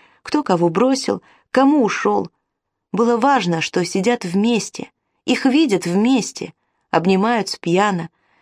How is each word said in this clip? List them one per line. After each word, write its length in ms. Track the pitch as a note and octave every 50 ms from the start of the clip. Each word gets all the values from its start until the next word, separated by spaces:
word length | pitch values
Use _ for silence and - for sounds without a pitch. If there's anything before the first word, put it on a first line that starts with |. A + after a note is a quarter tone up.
| _ _ _ _
кто 220 | - - - D4+ C#4+
кого 260 | - F#3 E3 E3+ E3+
бросил, 540 | E3 F#3+ B3 C4 C4+ C4 - - - - - _ _ _ _ _
кому 340 | - B3+ C4+ C4+ D4+ D4+ A#3
ушел. 460 | G3+ - - - G3+ G#3 G3+ F#3+ F3 - _ _ _ _ _ _ _ _ _ _ _
Было 260 | - F#3+ A#3 A#3 A#3+ A3+
важно, 440 | A3 C#4 C#4 A#3+ F3+ F3 E3+ D#3+
что 220 | D#3 - - F3+ F3
сидят 420 | E3+ - G3+ F#3+ A3+ A#3+ A#3 -
вместе, 640 | F3+ E3+ G3 G#3 A#3 A#3+ G#3+ - - - - - - _ _ _ _ _ _ _
их 200 | - B3+ - -
видят 420 | C4 B3 D4+ E4 C4 G3+ E3+ - F3
вместе, 640 | F3 G3 G#3+ B3 C4+ A#3+ F#3 - - - - - - _ _ _ _ _ _ _
обнимаются 680 | - E3 E3 F#3+ F#3+ F#3 G3+ A3+ A#3+ A3+ - - - -
пьяно, 520 | - E3+ E3+ F#3 G#3 G#3 F#3+ E3+ E3 - - _ _ _ _ _